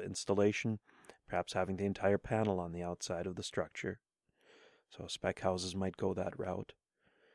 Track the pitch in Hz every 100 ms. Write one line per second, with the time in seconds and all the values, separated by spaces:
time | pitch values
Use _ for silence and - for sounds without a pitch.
0 | 98 95 - 101 104 107 117 107 _ -
1 | - - - 90 87 - 92 92 101 95
2 | 95 101 - 110 107 92 87 85 87 87
3 | - 85 90 87 - - 90 - - 98
4 | _ _ _ _ _ - - _ _ -
5 | - - - 90 95 92 92 92 95 87
6 | 98 92 92 - 95 - - - _ _
7 | _ _ _